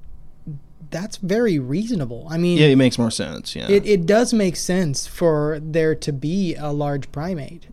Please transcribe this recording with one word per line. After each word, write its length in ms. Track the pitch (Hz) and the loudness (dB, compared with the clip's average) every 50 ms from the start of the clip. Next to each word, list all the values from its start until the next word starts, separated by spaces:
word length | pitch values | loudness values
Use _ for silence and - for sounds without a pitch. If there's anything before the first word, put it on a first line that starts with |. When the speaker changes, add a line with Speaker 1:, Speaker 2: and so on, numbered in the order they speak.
| - - - - - - - - - - 147 139 - - - - 160 147 | -16 -14 -14 -14 -14 -18 -18 -16 -14 -14 -14 -14 -14 -18 -20 -18 -16 -12
Speaker 1:
that's 260 | - 165 196 220 - - | -10 -8 -8 -8 -10 -6
very 420 | 196 170 196 226 247 220 175 143 | -4 0 0 2 2 2 2 0
reasonable. 680 | 127 123 139 180 220 233 254 170 135 113 120 113 - 156 | 0 -2 -2 -2 -2 -2 -2 -2 -2 -4 -6 -10 -10 -6
I 80 | 160 165 | -2 0
mean, 200 | 175 175 175 156 | 2 4 6 6
Speaker 2:
Yeah, 100 | 151 147 | 6 8
it 80 | 135 131 | 8 8
makes 200 | 131 123 - - | 6 4 4 2
more 140 | 120 113 | 0 0
sense, 440 | - - - 73 78 - - - - | 0 -2 -4 -6 -6 -10 -10 -10 -10
yeah. 120 | - 58 - | -6 0 2
Speaker 1:
it, 160 | 202 202 196 | 2 2 4
it 200 | 208 208 185 165 | 4 2 2 4
does 280 | 160 202 226 247 240 240 | 4 4 4 4 4 2
make 220 | 214 202 180 156 | 2 2 2 0
sense 520 | - - - 180 190 185 151 135 - - - | -2 -2 -2 0 0 0 0 -2 -4 -6 -8
for 520 | - - 175 165 156 151 147 151 156 151 | -4 0 2 2 2 2 0 -2 -2 -4
there 340 | 151 160 151 165 160 156 156 | -6 -2 0 2 2 2 2
to 180 | 156 - 156 143 | 0 -2 -4 -4
be 420 | 131 147 147 170 202 190 170 147 | -4 -2 -2 -2 0 0 -2 -2
a 160 | 135 147 147 | -4 -4 -4
large 400 | 147 147 147 147 143 139 131 - | -2 -2 -2 -2 -2 -4 -6 -6
primate. 540 | - 143 151 185 190 151 131 - - 170 - - | -8 -6 -6 -4 -6 -6 -8 -10 -14 -16 -14 -6